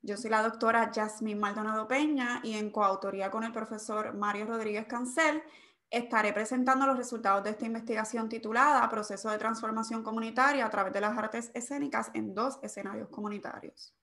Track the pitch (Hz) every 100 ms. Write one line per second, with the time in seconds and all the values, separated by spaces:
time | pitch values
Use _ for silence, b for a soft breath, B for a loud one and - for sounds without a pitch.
0 | 220 202 220 220 220 226 226 233 220 220
1 | 214 - 220 208 208 208 214 220 214 254
2 | 302 285 240 247 233 214 208 208 202 190
3 | 196 190 196 208 226 226 220 214 - 214
4 | 208 202 208 202 214 226 214 208 220 240
5 | 247 - 320 302 - B B B _ 226
6 | 240 226 208 208 220 254 254 262 269 254
7 | 240 226 214 196 208 214 226 226 226 220
8 | 214 233 226 226 220 226 277 277 226 220
9 | 208 202 220 214 220 226 220 220 220 226
10 | 220 226 226 226 269 285 226 208 190 202
11 | 208 233 214 226 233 240 233 277 285 226
12 | 226 226 220 190 254 262 214 - 190 214
13 | - - 208 208 - - - _ - _